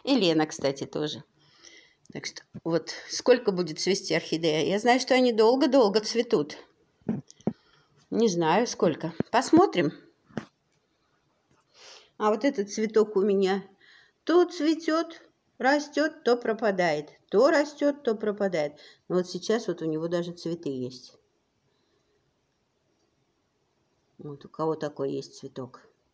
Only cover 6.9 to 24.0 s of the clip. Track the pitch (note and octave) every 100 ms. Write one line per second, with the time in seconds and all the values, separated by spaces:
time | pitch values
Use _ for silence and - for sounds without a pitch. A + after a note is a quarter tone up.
6.9 | _ - - - - - - _ _ _
7.9 | _ _ G3 A3+ E3+ D#3+ F#3 A#3+ - F#3
8.9 | C#3 E3 - - A#3 C4 D#4+ F#4 F#3 D3
9.9 | - - _ _ - - _ _ _ _
10.9 | _ _ _ _ _ _ _ _ _ -
11.9 | - _ - G#3+ A3 C#4+ G3+ G3+ - G#3+
12.9 | G#3+ G#3+ G3+ G#3 G3 F#3 G3 - _ _
13.9 | - _ _ - E4+ F4 - D4 D#4 -
14.9 | D#4 E4 - - _ _ _ B3+ D4 D4
15.9 | C#4+ D#4 D4+ A#3 A#3+ A3+ G#3+ A3+ F#3+ F3
16.9 | D3+ D3 - _ G3 C#4 D#4 D4 - C#4+
17.9 | C#4+ - A3 G#3+ G3+ G3 F3+ D3 - -
18.9 | _ _ F3+ F3+ F#3 - A3+ A#3 F3 D#3+
19.9 | D#3 E3+ F3 F3 E3+ E3 E3+ C#3+ C3 B2+
20.9 | - - _ _ _ _ _ _ _ _
21.9 | _ _ _ _ _ _ _ _ _ _
22.9 | _ _ _ _ _ _ _ _ _ _
23.9 | _